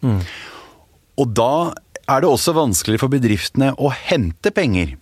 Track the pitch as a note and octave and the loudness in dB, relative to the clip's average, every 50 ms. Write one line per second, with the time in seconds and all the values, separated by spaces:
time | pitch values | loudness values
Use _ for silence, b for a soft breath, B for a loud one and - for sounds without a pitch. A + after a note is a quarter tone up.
0 | - B2+ G#2+ F#2 F2+ B B B B B B B B B B B B B B B | -2 0 0 0 -2 B B B B B B B B B B B B B B B
1 | _ _ _ - C#3 A#2+ G#2 A#2 A2+ B2+ C#3+ D#3+ E3+ E3 - - _ _ - - | _ _ _ -2 -2 0 2 2 2 2 2 0 0 -2 -6 -10 _ _ -20 -12
2 | _ - C#3 C3+ D#3+ E3+ C3+ A2 - F3 D#3+ D#3+ D#3 B2 G2 - - - G#2+ G#2+ | _ 0 0 2 4 4 2 2 2 0 2 2 2 2 0 -2 0 0 0 0
3 | C3+ C3 C#3+ C#3 B2 A2+ G#2 G2 - - - C#3 C3+ C3+ B2+ - C3+ C#3+ B2 - | 0 0 0 2 2 2 2 0 -2 -4 -2 0 0 0 0 0 -2 -2 -2 -2
4 | - - F#3 D3 G2+ E2 D#2+ - - G#3 G#3 G#3+ F3+ B2+ F#2+ F2+ F2 C#2+ C2 - | -4 -2 0 0 0 -2 -4 -2 -2 -2 0 0 0 0 2 0 0 -2 -6 -12